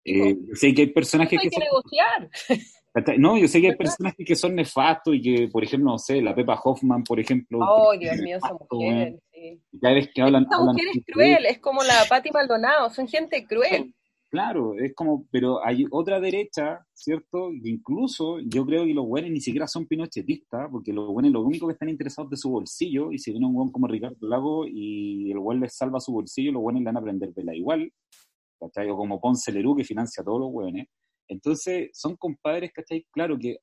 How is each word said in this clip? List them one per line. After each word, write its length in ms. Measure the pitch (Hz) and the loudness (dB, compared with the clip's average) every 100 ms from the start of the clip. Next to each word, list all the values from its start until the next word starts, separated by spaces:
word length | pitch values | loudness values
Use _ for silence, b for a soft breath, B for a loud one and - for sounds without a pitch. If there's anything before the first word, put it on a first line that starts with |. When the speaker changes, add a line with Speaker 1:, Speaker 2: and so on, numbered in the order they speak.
| - | -2
Speaker 1:
Lógico. 280 | 95 98 98 | 2 4 2
Speaker 2:
Eh, 60 | 95 | -4
yo 60 | 104 | 2
sé 180 | 143 | 4
que 80 | 147 | 6
hay 100 | 143 | 4
personajes 400 | 151 131 156 165 | 4 2 2 2
Speaker 1:
Eso 100 | 170 | 2
hay 60 | 180 | 0
Speaker 2:
que 80 | 330 | -2
Speaker 1:
que 40 | |
Speaker 2:
son 40 | |
Speaker 1:
negociar. 680 | 587 539 - 294 415 453 160 - - | 0 0 0 2 2 0 -6 -14 -2
<laughs> 240 | 233 - _ _ | -2 -4 _ _
Speaker 2:
¿Cachai? 240 | - 113 123 | -2 2 6
No, 180 | 151 220 | 6 6
yo 100 | 170 | 6
sé 140 | 170 | 6
que 60 | 185 | 4
hay 60 | |
Speaker 1:
¿Verdad? 120 | - | 4
Speaker 2:
personajes 420 | 160 - 185 - 165 | -2 -2 -4 -6 -2
que 80 | |
son 200 | 165 180 | 0 2
nefastos 600 | 180 147 - 160 160 - | 0 -2 2 2 2 2
y 60 | 143 | 2
que, 280 | 120 123 117 | 4 2 2
por 140 | 110 | 0
ejemplo, 300 | 107 139 139 | 0 2 2
no 60 | 110 | 2
sé, 240 | - 135 | 0 0
la 120 | 110 | 2
Pepa 260 | 110 123 113 | 0 0 2
Hoffman, 400 | 131 131 135 123 | 0 2 2 0
por 160 | 120 117 | 0 -2
ejemplo, 380 | 110 127 - 117 | 0 -2 0 0
Speaker 1:
Oh, 300 | 190 214 214 | 4 6 6
Speaker 2:
porque 160 | 202 170 | 4 -2
Speaker 1:
Dios 100 | 160 | -4
mío, 180 | - 185 | -4 -6
esa 100 | 156 | -6
Speaker 2:
nefasto, 280 | 170 - 120 | -8 -8 -4
Speaker 1:
mujer, 320 | 113 117 120 | 0 0 -2
Speaker 2:
weón. 120 | 117 _ | -6 _
Speaker 1:
sí. 300 | - - 170 _ | -20 -18 -20 _
Speaker 2:
Y 60 | - | -2
cada 160 | 127 | 2
vez 140 | 135 139 | 4 2
que 100 | - | 2
hablan, 220 | 131 135 | 4 6
Speaker 1:
Esa 120 | 131 - | 4 4
Speaker 2:
hablan 180 | 131 | 4
Speaker 1:
mujer 140 | 120 - | 4 0
es 60 | |
Speaker 2:
de 180 | 123 - | -4 -2
Speaker 1:
cruel, 340 | 330 294 294 233 | 4 6 8 4
es 120 | 247 | 0
como 220 | 277 269 | -2 0
la 200 | 262 240 214 | 4 6 6
Patti 220 | 254 277 | 4 2
Maldonado, 600 | 294 277 226 240 294 233 | 0 2 2 4 2 2
son 160 | 226 254 | -2 -4
gente 380 | 311 320 285 - | -2 -2 -4 -2
cruel. 480 | 220 277 381 - _ _ _ _ | 0 2 2 -2 _ _ _ _
Speaker 2:
Claro, 440 | 156 220 175 113 104 | -4 -2 -2 -2 -2
es 160 | 135 | -6
como, 320 | 139 160 147 - | -2 -2 -2 -2
pero 340 | 135 123 123 | 0 0 0
hay 220 | 113 123 143 | 0 0 0
otra 300 | 143 170 196 | -2 -2 -2
derecha, 640 | 185 196 208 - 151 170 - | 0 -2 -4 -4 -6 -6 -14
¿cierto? 560 | _ - 156 - 180 185 151 | _ -6 -6 -6 -8 -6 -8
Que 80 | 113 | -6
incluso 680 | 113 - 156 254 - 160 165 | -8 -4 -4 -2 -4 -6 -6
yo 260 | 120 117 135 | -4 -4 0
creo 180 | 160 | 0
que 80 | 170 | 0
los 140 | 147 120 | 0 -2
güeyes 240 | 131 170 | -4 -4
ni 100 | 156 | -4
siquiera 260 | 131 123 151 | -4 -4 -4
son 200 | 170 160 | -6 -4
pinochetistas, 840 | 156 160 - 95 143 - 120 139 | -4 -4 -8 -6 -6 -8 -10 -8
porque 220 | 123 - | -8 -6
los 160 | 104 104 | -6 -4
güeyes 240 | 104 143 | 2 4
lo 80 | 123 | 4
único 260 | 113 165 165 | 0 -2 -4
que 60 | |
están 160 | 160 156 | -6 -6
interesados 420 | 156 139 147 143 | -6 -8 -10 -10
de 60 | 139 | -8
su 140 | 135 | -4
bolsillo, 600 | 127 139 - 175 139 156 | -4 -6 -6 -4 -2 -4
y 80 | 147 | -6
si 120 | - | -8
viene 160 | 110 127 | -2 0
un 80 | |
güey 160 | 127 131 | 0 -2
como 160 | 127 123 | -2 -2
Ricardo 420 | 110 120 123 107 | -2 -6 -10 -6
Lago 380 | 123 139 156 156 | -4 -2 -4 -6
y 640 | 107 104 104 101 101 101 | -8 -10 -8 -8 -6 -6
el 80 | 101 | -6
güey 200 | 98 123 | -4 -4
les 160 | 123 | -4
salva 240 | - 131 131 | -6 -6 -6
su 140 | - | -6
bolsillo, 400 | 117 101 - 139 | -6 -6 -6 -4
los 80 | 131 | -2
güeyes 200 | 113 123 | -4 -4
le 60 | 117 | -4
van 120 | 117 | -4
a 40 | |
prender 300 | 110 98 95 | -6 -6 -8
vela 220 | 90 87 | -10 -10
igual, 360 | 82 98 160 165 - _ _ _ _ _ _ | -8 -4 -4 -6 -12 _ _ _ _ _ _
¿cachai? 300 | 85 - 104 | -14 -8 -6
O 60 | 98 | -4
como 220 | 104 98 | -6 -4
Ponce 320 | 120 123 - | -2 -2 -2
Lerú, 240 | 101 113 | -2 0
que 100 | 143 | 0
financia 360 | 127 107 117 - | -2 -6 -8 -8
a 40 | |
todos 160 | 90 117 | -6 -4
los 100 | 131 | -4
güeyes. 360 | 127 95 87 - _ _ _ _ | -8 -8 -10 -14 _ _ _ _
Entonces, 600 | 95 147 151 - 180 - | -8 -4 -4 -4 -6 -6
son 220 | - 156 175 | -8 -10 -8
compadres, 540 | 175 143 156 170 175 | -8 -6 -6 -6 -6
¿cachai? 320 | - 160 160 - | -14 -10 -10 -8
Claro 280 | - 170 135 | -6 -4 -4
que 220 | 120 - | -6 -8